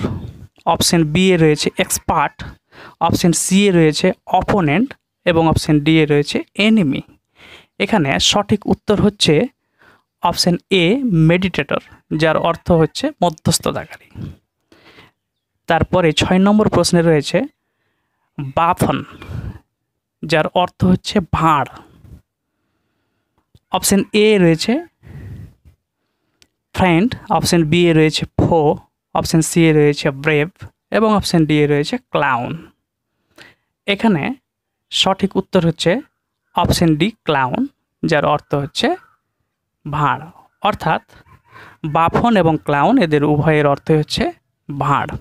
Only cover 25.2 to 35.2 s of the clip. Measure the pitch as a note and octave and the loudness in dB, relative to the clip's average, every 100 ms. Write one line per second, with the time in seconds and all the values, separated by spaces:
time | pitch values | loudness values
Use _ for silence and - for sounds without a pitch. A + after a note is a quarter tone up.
25.2 | - - - _ _ _ _ _ _ _ | -16 -16 -18 _ _ _ _ _ _ _
26.2 | _ _ _ _ _ - F#3 E3 A#3+ - | _ _ _ _ _ -2 2 2 0 -4
27.2 | - E3+ - F3 D3+ F3 F3 D#3+ D#3 - | -4 -2 0 0 2 2 2 4 2 0
28.2 | - - - E3 D3 F#3 - _ _ E3+ | -6 -2 0 2 2 -2 -8 _ _ -6
29.2 | D#3+ E3 D3+ F3 E3 D3+ D3 C#3+ D#3 C3+ | 0 0 0 2 4 4 2 2 -4 -4
30.2 | D3+ D3 D#3+ - - _ _ - A3 G#3 | -2 -2 -2 -8 -20 _ _ -2 0 0
31.2 | - E3+ D3+ D3+ D3 D3 D3+ B3 - E3 | 0 0 2 2 2 0 -2 -8 -6 -2
32.2 | C#3 B2 B2 E3 - _ _ _ _ _ | 0 -2 -4 -10 -16 _ _ _ _ _
33.2 | _ _ - _ _ _ - G3+ A3+ E3 | _ _ -20 _ _ _ -6 -2 0 0
34.2 | F3+ C4+ _ _ _ _ _ - F#3+ F#3+ | -2 -8 _ _ _ _ _ -4 -2 0